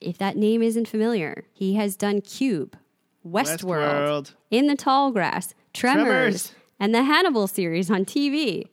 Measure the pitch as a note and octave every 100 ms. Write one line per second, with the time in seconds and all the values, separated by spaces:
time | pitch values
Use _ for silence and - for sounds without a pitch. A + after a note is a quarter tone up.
0 | - F3 G3 - G#3+ A3+ A3+ A3+ A3+ A3
1 | A3 A3+ D3+ - - - F#3+ G3+ G#3 G3
2 | G3+ G3+ G3 - C4+ E3+ - - _ _
3 | _ _ E3+ F#3+ D3+ E3 F#3 D#3+ D3 C#3+
4 | D3 D3 C#3 - - A3+ D4 C#4 C#4 C4+
5 | C#4 A3 D#3+ - - - _ - A#3+ D4
6 | C#4+ B3+ B3 F#3 - - _ - G3+ A3+
7 | C4+ D4+ F#4 A#3+ G3 - E3+ E3 F3+ G3
8 | G3 D4 C#4+ D4 C4+ D#3+ -